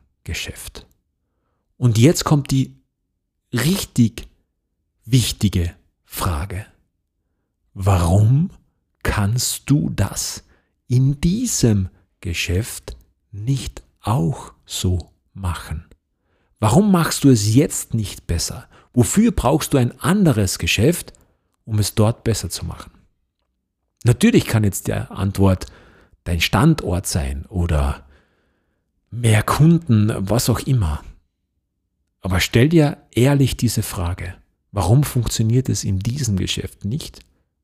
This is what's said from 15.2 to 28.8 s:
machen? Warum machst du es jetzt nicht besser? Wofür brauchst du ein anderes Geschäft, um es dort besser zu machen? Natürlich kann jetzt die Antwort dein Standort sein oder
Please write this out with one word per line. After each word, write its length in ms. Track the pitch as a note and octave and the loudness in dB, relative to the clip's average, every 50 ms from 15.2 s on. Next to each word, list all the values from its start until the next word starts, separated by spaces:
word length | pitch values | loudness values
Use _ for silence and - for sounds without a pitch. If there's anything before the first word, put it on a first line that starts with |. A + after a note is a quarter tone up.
| _ _ - | _ _ -16
machen? 520 | G2 F#2+ F2+ E2 - - - D#2 D#2 - _ - _ _ _ _ _ _ _ _ _ _ _ _ - | -10 -8 -8 -8 -8 -10 -12 -12 -12 -14 _ -20 _ _ _ _ _ _ _ _ _ _ _ _ -2
Warum 320 | A2 A2+ A#2 E3+ G#3+ G#3 | 0 2 4 4 4 4
machst 320 | F#3 E3+ D#3 - - - - | 4 4 2 0 0 2 4
du 60 | C#3 | 4
es 240 | C3 G#2+ G#2 G#2+ G#2+ | 4 4 4 2 2
jetzt 400 | C3 D#3+ E3 - - - - - | 2 2 2 -2 -8 -10 -6 -6
nicht 320 | A2+ G#2 - - - - | -4 -4 -6 -8 -12 -8
besser? 420 | - E2+ D#2+ - - E2+ E2 - - _ - _ _ - | -6 -6 -4 -4 -6 -10 -12 -16 -20 _ -20 _ _ 0
Wofür 380 | B2 A#2+ - - G3+ A3+ A#3+ | 0 2 2 4 2 2 2
brauchst 420 | F#3+ - - A#2+ D#3 D#3 - - - | 2 0 0 0 0 0 0 0 0
du 40 | C3+ | 0
ein 220 | A#2+ B2 - - | 0 0 -2 -4
anderes 580 | - C3+ F#3 G#3+ G3 D#3+ A#2+ G#2+ G2+ F#2 - - | -2 0 2 2 4 2 4 2 0 0 -2 -4
Geschäft, 560 | - E2+ - - G#2+ D3 F3 - - - - _ _ _ _ _ _ _ _ _ _ | -4 -2 0 2 2 2 0 0 -4 -14 -20 _ _ _ _ _ _ _ _ _ _
um 120 | - A2 G#2 | -4 -2 -2
es 160 | G2+ - - | -2 -2 0
dort 300 | - G#2+ G#2+ - - - | 0 2 2 0 -2 -2
besser 260 | - G#2+ - - E2+ | -4 -2 -2 -4 -8
zu 160 | - - E2+ | -10 -8 -10
machen? 260 | E2 D#2 - - - - _ _ _ _ _ _ _ _ _ _ _ _ _ _ _ _ _ _ _ _ _ - | -10 -10 -12 -14 -20 -20 _ _ _ _ _ _ _ _ _ _ _ _ _ _ _ _ _ _ _ _ _ 0
Natürlich 420 | A#2 A2+ - - A#3 - - - | 0 2 4 4 4 4 4 2
kann 180 | - - A2 G#2+ | 2 0 0 0
jetzt 240 | G2 F#2+ - - A2 | 0 -2 -4 -4 -4
die 60 | G#2 | -4
Antwort 720 | G#2 A2 - - - F#2+ G2 F#2+ - G2 G2 F#2+ F#2 - - - - - - _ _ _ _ _ _ - | -4 -6 -8 -6 -4 -4 -2 0 2 2 2 2 2 -2 -10 -18 -20 -20 -20 _ _ _ _ _ _ -8
dein 180 | - F2 E2 | -6 -4 -2
Standort 640 | - - - - C3 E3 D#3 - - - F2+ F2 - | -2 0 0 2 4 4 2 2 0 -4 -4 -4 -4
sein 400 | - - F2+ C#2+ C2+ C2+ C#2 D#2 | -2 -4 -4 -2 -4 -6 -8 -10
oder 640 | - - F2+ F2 E2+ D#2+ D2 C#2 C#2 C#2+ - - - _ _ _ _ _ _ _ _ _ _ _ _ _ _ | -8 -4 -2 -2 0 2 0 0 0 -2 -4 -10 -20 _ _ _ _ _ _ _ _ _ _ _ _ _ _